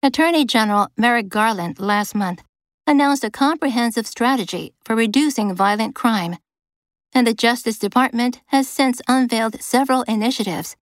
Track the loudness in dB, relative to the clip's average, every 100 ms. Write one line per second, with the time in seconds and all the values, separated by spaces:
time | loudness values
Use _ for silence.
0 | 0 2 2 2 2 0 2 0 -2 0
1 | 2 2 -2 0 0 0 -6 -6 -2 -2
2 | -2 -4 -4 -6 _ _ _ _ 0 2
3 | 4 0 -2 0 0 0 -2 0 -2 -2
4 | -6 -2 0 0 -2 -8 -10 _ -4 0
5 | 2 2 2 0 -2 2 0 2 -2 -2
6 | 0 0 -2 -8 _ _ _ _ _ _
7 | _ 2 2 2 0 0 -4 -4 0 2
8 | 2 0 -2 -4 _ 0 0 0 0 0
9 | 0 2 2 0 -2 -4 -2 0 2 0
10 | 0 0 0 -2 -4 -4 -8 -16